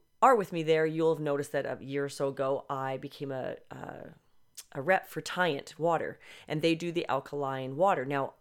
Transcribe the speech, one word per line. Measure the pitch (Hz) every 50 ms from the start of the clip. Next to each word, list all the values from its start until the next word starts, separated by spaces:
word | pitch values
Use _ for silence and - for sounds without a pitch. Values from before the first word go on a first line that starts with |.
| _ _ _ -
are | - 262 262
with | 220 185 -
me | 180 165 156
there, | 156 160 156 160
you'll | 160 156 160 160 165 160
have | 151
noticed | 151 147 143 143 143 -
that | - 143 135
a | - 127 -
year | - 135 139 143 143
or | 139
so | - - 143 139
ago, | 135 139 135 135 139 127 - -
I | 143 135 135 135 135
became | 131 - 139 - - 143 135
a, | 135 131 127 - - - - -
a, | - - - - - - - - 165 _ _ _ _ _ _ _ - - - - -
a | 147
rep | 131 170 190 185 -
for | - - 160
Tyant | 156 - - 180 180 170 139 139 - - - -
water, | 151 170 165 147 - - - - - - - - - -
and | 151 156
they | 151 165 165
do | 160 170 175
the | 165 170 -
alkaline | - 127 143 147 - 147 143 143 135 135 131 131 131 135
water. | 147 185 202 185 143 127
Now, | 135 143 139 135 - - _